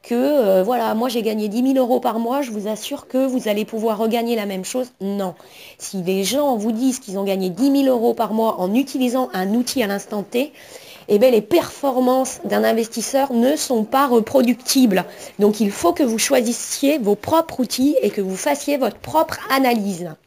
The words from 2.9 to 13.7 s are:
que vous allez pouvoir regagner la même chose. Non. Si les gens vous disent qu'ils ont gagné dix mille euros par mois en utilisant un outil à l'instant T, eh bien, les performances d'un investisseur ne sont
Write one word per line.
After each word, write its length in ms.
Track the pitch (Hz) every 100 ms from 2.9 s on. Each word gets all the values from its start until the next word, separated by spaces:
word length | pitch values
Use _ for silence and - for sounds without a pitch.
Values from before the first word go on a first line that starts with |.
| 277 -
que 120 | 254
vous 300 | 269 254 220
allez 180 | 208 214
pouvoir 320 | 226 226 208
regagner 360 | 226 233 233
la 120 | 233 202
même 180 | 190
chose. 280 | 185 254 247 _
Non. 320 | 196 202 190 151 - - - -
Si 220 | - 190
les 260 | 175 190
gens 320 | 190 262 285 233
vous 160 | 214
disent 280 | 220 262 247
qu'ils 180 | - 190
ont 60 |
gagné 260 | 196 190 185
dix 180 | 170 277
mille 220 | 277 269
euros 240 | 247 233
par 180 | 226 214
mois 280 | 214 220 -
en 120 | 180
utilisant 560 | 226 277 277 247 254 254
un 180 | 190 190
outil 300 | 226 247 269
à 40 | 208
l'instant 360 | 202 - 208
T, 280 | 185 240 294 - - - - - -
eh 120 | 202
bien, 120 | 254
les 120 | 226
performances 960 | 214 339 - - 277 247 254 262 262 - 339
d'un 180 | 208
investisseur 680 | 220 226 226 233 - 269 269
ne 220 | 240 247 302
sont 280 | -